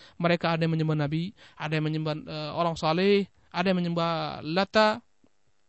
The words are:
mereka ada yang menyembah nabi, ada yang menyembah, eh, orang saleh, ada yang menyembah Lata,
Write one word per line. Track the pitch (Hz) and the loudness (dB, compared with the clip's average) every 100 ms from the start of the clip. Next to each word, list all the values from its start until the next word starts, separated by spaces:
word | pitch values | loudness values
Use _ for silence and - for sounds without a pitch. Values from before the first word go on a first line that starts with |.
| - - | -20 -4
mereka | 170 170 165 | 0 2 0
ada | 165 165 | 0 0
yang | 160 | 0
menyembah | 160 151 | 0 0
nabi, | 143 160 180 - - - | 0 -2 -6 -10 -20 -10
ada | 156 | -4
yang | 156 156 | -2 -2
menyembah, | 156 156 | -2 -4
eh, | 151 - 156 151 | -4 -8 -10 -6
orang | 151 170 160 | -2 -2 0
saleh, | 160 160 196 202 196 _ _ | 0 2 4 4 2 _ _
ada | 170 185 | -2 0
yang | 185 | 2
menyembah | 175 170 165 165 151 135 | 0 0 0 -2 -4 -8
Lata, | 151 170 196 220 214 233 - _ _ _ _ _ | -4 -2 2 4 4 2 -8 _ _ _ _ _